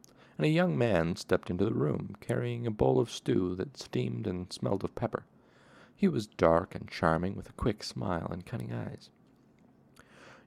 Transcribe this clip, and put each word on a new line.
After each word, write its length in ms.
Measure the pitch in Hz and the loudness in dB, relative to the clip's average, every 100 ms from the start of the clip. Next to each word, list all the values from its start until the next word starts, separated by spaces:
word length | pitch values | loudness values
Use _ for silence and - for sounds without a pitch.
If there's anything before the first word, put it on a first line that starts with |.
| - - - - | -20 -20 -20 -2
and 80 | 156 | 2
a 40 | |
young 280 | 156 180 151 | 4 2 2
man 380 | 120 92 82 90 | 4 4 2 0
stepped 340 | - 92 - | 0 0 0
into 140 | 87 | 0
the 100 | 101 | 0
room, 440 | 120 143 - - 101 | 2 0 0 -4 -10
carrying 480 | - 123 120 120 120 | -4 -2 -2 -4 -4
a 40 | |
bowl 280 | 107 131 131 | 2 4 4
of 100 | 120 | 2
stew 460 | - - 117 92 90 | -4 0 2 2 -2
that 220 | 92 - | -6 -8
steamed 500 | - 123 123 120 110 | -6 -4 -2 -2 -4
and 240 | 90 90 | -4 -6
smelled 320 | - 123 101 | -6 -2 -2
of 100 | - - | -4 -4
pepper. 280 | 117 - - - - _ - - - _ | -4 -6 -10 -20 -20 _ -20 -20 -20 _
He 140 | 196 | 0
was 180 | 143 107 | 0 -4
dark 480 | - 85 82 92 - | 4 6 6 2 -8
and 140 | - | -12
charming, 460 | - 87 80 92 104 | 0 2 2 0 -6
with 120 | - | -12
a 40 | |
quick 300 | - 131 107 | -2 -2 -2
smile 440 | - - 110 87 90 | -6 -6 -2 -2 -4
and 160 | 90 - | -8 -8
cunning 280 | 120 117 | -10 -8
eyes. 360 | 117 104 - - _ _ _ _ _ - _ _ - - - - - | -8 -8 -12 -18 _ _ _ _ _ -20 _ _ -20 -20 -20 -20 -20